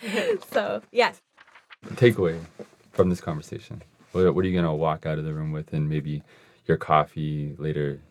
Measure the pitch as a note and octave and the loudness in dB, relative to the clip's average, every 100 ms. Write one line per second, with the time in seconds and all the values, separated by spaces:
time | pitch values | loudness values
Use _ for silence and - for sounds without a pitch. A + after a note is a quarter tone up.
0 | A3+ - B4+ G4+ - A#3+ G3+ G#3 - A#3 | -4 -2 0 -2 -2 -2 -2 -4 -2 2
1 | A3 - _ _ - - _ - - - | 2 0 _ _ -20 -20 _ -20 -12 4
2 | B2 G2+ E2+ E2 E2 - - _ _ - | 6 6 0 -2 -10 -18 -20 _ _ 2
3 | F2+ F2 F2 D2+ - - - - - _ | 2 2 -4 -8 -8 -14 -12 -16 -18 _
4 | _ F2+ F#2 E2 F#2+ F2+ E2+ D2+ D#2+ D#2 | _ 2 4 4 2 2 2 2 0 -2
5 | E2 D#2 D#2 D2+ D#2 D#2 D#2 D#2 D2+ D#2 | -4 -4 -4 -6 -4 -6 -6 -4 -2 -2
6 | D2+ D2 - - - _ - D#2+ - D#2 | -4 -8 -10 -20 -20 _ -2 -2 4 2
7 | D2+ D#2+ D2+ D2 D2 C#2+ D2+ D2 C#2+ C#2 | 2 -4 -4 -4 -6 -6 -4 -2 -4 -6
8 | - | -14